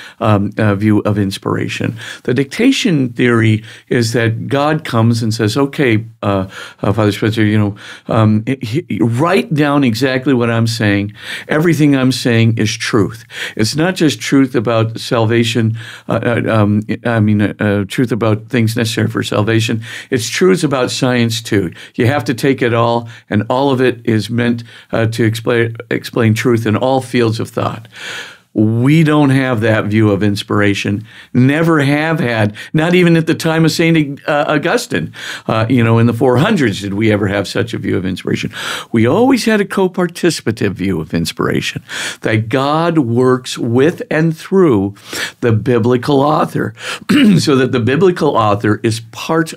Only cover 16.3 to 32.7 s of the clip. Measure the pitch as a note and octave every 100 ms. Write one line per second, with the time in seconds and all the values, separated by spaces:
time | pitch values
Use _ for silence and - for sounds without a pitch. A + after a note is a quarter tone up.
16.3 | A2+ - A2 G#2 G#2 - G#2+ A#2+ A2+ G#2+
17.3 | G#2 G2 - G#2+ G2+ G2 - B2 A#2 A2+
18.3 | A2 - B2 A2+ A#2 A2+ A2+ A2 A2+ A2
19.3 | A2 G#2+ A2+ A2+ A2+ A2+ - - B2 A2+
20.3 | - F#3 F3+ D3 C3+ B2 - C3 B2 A#2
21.3 | A2+ - G#2 E2+ - - - A#2 C#3+ A#2+
22.3 | A#2+ C#3+ B2+ B2 A#2 A#2 A#2 A#2 - _
23.3 | G#2+ A2 B2+ C#3+ B2+ B2+ A#2 - A2 G2+
24.3 | A#2+ A#2+ A#2 - - _ A2+ A2+ A2+ A#2
25.3 | A2+ A#2+ A#2 A2+ A2+ - B2+ - C3+ A2+
26.3 | A2 C3 A2+ A2+ G#2 C3 C3+ - B2 A2+
27.3 | A2+ - - C3 - - - - - -
28.3 | - _ - A2 A#2 C3 D#3 D#3 D3+ C#3+
29.3 | C3+ C3 A#2 A2+ A2 G#2 G#2+ G#2+ F#2+ G#2
30.3 | G2+ - G#2 G2+ G2 G2 G2+ A2 - -
31.3 | B2 C3 D3+ E3+ D#3+ C#3 D3 D#3+ D#3+ A#2+
32.3 | A2+ G#2 G#2+ -